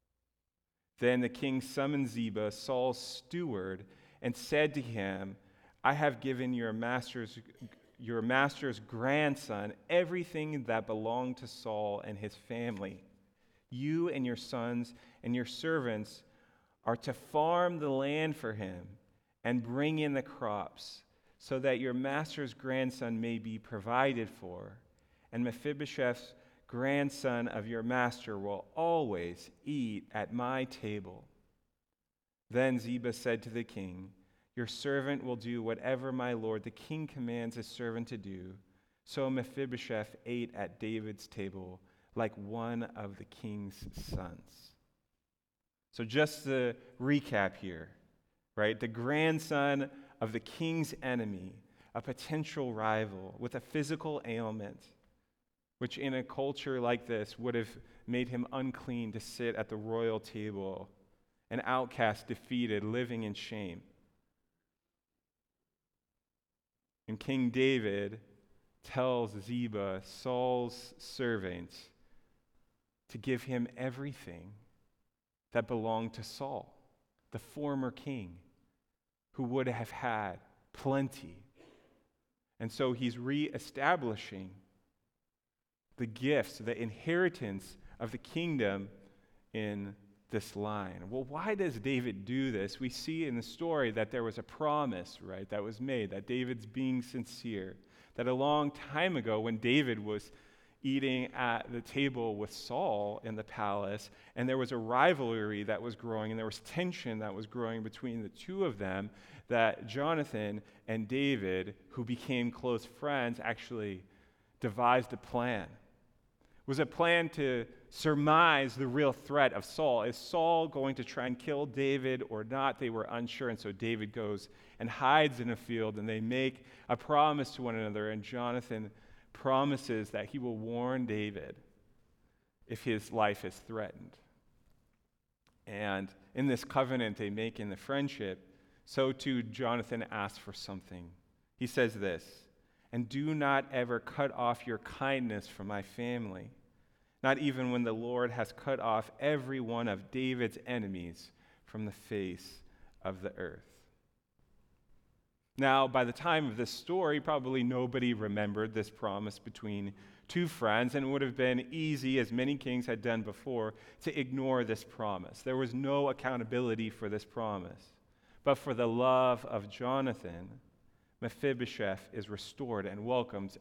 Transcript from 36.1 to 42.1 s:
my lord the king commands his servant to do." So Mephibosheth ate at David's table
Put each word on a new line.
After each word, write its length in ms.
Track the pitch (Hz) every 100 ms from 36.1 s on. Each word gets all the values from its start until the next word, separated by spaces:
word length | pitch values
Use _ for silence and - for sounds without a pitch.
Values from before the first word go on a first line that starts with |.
my 220 | 127 123
lord 320 | 117 110 110
the 80 | 117
king 340 | - - 156 151
commands 480 | 139 120 117 117
his 140 | 120 110
servant 400 | - 120 113 117
to 100 | 117
do." 400 | 98 95 92 98 _ _ _ _
So 260 | - - 135
Mephibosheth 840 | 131 127 139 135 123 - 110 107 -
ate 280 | 120 120 117 -
at 240 | 92 -
David's 480 | 110 113 107 101 -
table 520 | - 98 95 92 92 _ _ _